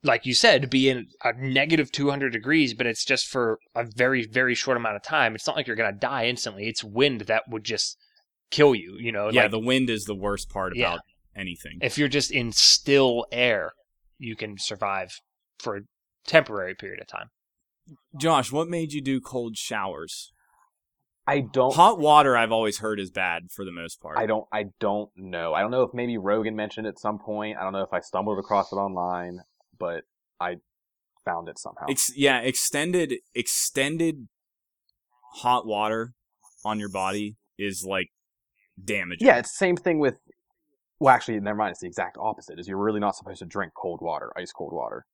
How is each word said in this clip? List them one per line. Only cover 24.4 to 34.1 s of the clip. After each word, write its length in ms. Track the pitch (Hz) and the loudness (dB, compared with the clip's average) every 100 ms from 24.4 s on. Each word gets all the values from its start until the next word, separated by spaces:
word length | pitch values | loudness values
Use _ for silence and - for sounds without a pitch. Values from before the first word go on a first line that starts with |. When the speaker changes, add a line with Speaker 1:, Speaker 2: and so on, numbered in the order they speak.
| - | -2
Speaker 3:
I 140 | 107 101 _ | -6 -6 _
don't 300 | 107 104 104 - | -2 -2 -6 -14
know. 380 | 95 87 82 | -10 -6 -2
I 80 | 80 | 0
don't 100 | 104 | 0
know 120 | 127 | 0
if 100 | 123 | 0
maybe 240 | 120 120 117 | -2 -4 -2
Rogan 380 | 95 110 110 107 | 0 0 0 -4
mentioned 320 | 107 - 107 | -6 -6 -8
it 40 | |
at 80 | 101 | -6
some 200 | 107 104 | -6 -6
point. 380 | - 107 107 107 | -8 -6 -6 -6
I 60 | |
don't 100 | 95 | -6
know 80 | 98 | -4
if 80 | 95 | -4
I 60 | 90 | -4
stumbled 400 | - 95 104 98 | -4 -4 -2 -4
across 320 | 98 101 95 | 0 -2 0
it 60 | 98 | -4
online, 640 | 98 92 87 90 87 90 - _ _ _ | -4 -4 -4 -4 -8 -12 -18 _ _ _
but 280 | 87 82 - _ _ _ | -6 -6 -10 _ _ _
I 160 | 90 90 _ _ _ _ _ _ - | -8 -8 _ _ _ _ _ _ -6
found 240 | 85 85 | -6 -8
it 100 | - | -14
somehow. 260 | - - 139 | -14 -10 -6
Speaker 2:
Ex-, 260 | 135 - 139 | -2 -2 2
yeah, 220 | 139 127 | 2 2
extended, 760 | 123 127 - 147 160 180 151 123 _ - | 0 -2 -2 -2 0 0 0 -4 _ -6
extended 920 | - - - 139 135 160 165 | -4 -2 -2 0 -2 0 -2